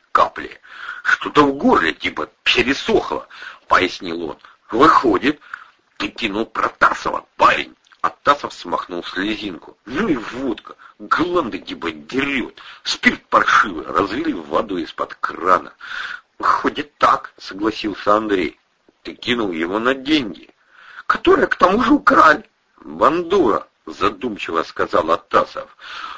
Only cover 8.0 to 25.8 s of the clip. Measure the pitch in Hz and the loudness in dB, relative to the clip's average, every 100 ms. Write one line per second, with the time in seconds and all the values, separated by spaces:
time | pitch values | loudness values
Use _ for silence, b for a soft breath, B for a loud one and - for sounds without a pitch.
8 | - - - 143 107 - 87 78 - 90 | -6 -2 0 0 -4 -10 -6 -6 -6 -10
9 | - 92 104 104 107 80 - - 101 139 | -8 -4 -4 -4 -8 -12 -16 -20 -8 -4
10 | 220 131 98 120 135 - - - b - | -2 -2 -4 -6 -4 -6 -10 -20 b -20
11 | 107 - 175 175 127 90 - 87 82 78 | -2 0 2 0 -2 -6 -10 -8 -6 -8
12 | 73 123 139 135 87 - B B - - | -6 -2 -2 -2 -4 -10 B B -8 0
13 | - - _ 110 104 - - 80 65 80 | 0 0 _ 2 4 4 2 -4 -2 -2
14 | 98 113 160 104 73 85 113 92 73 - | 0 -2 -4 -6 -4 -4 -2 -6 -6 -8
15 | 71 - - 76 87 87 67 - B B | -10 -6 -8 -2 2 2 2 -14 B B
16 | B B _ - - - 135 117 151 _ | B B _ -4 0 0 0 -2 -8 _
17 | - 135 - - - 95 107 - 107 92 | 2 2 -4 -16 -14 -4 -2 -2 -6 -2
18 | 101 107 110 95 73 - _ _ _ _ | 2 2 2 0 -2 -8 _ _ _ _
19 | - - 123 120 104 80 85 104 120 135 | -16 -8 -4 -2 -2 -4 -4 -2 -2 -2
20 | 131 151 110 - - _ B B B B | 0 0 -2 -10 -18 _ B B B B
21 | - - 330 370 202 - 180 208 254 294 | -4 0 4 4 2 2 4 4 4 4
22 | - 269 311 294 - _ _ _ - 78 | 4 6 6 4 -2 _ _ _ -14 0
23 | 117 165 170 196 127 85 - _ - 78 | 2 2 2 2 4 0 -4 _ -18 -4
24 | 98 101 127 95 - 82 76 - 90 98 | -4 -2 -6 -6 -4 -4 -4 -4 0 0
25 | 80 82 - 110 - - - _ | 2 -2 0 0 0 -6 -14 _